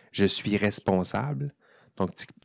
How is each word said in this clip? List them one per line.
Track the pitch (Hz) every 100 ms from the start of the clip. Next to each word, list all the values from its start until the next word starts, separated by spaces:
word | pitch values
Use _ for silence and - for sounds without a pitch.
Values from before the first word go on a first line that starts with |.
| -
je | - 98
suis | - - 101
responsable. | 104 - - 95 92 104 135 139 143 - _ _ _ -
Donc, | 92 -
ty-, | - -